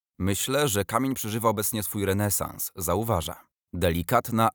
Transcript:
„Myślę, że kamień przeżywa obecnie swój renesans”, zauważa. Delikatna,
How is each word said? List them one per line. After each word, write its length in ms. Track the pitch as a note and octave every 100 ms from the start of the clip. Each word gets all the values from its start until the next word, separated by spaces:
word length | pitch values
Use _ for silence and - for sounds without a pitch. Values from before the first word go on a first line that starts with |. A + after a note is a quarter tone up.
| _ -
„Myślę, 480 | F#2 G2 - C#3 D3
że 180 | G2+ F#2+
kamień 280 | A2+ C3+
przeżywa 360 | B2+ A2 A2 A2+
obecnie 340 | G#2 G#2 A2
swój 220 | G#2 G#2+ F#2+
renesans”, 640 | G2 G#2 - D2 - - -
zauważa. 680 | D#2+ F#2 A2+ F#2+ D2+ - - _ _
Delikatna, 760 | F2+ F2+ E2 E2+ A#2+ - A2+ A2+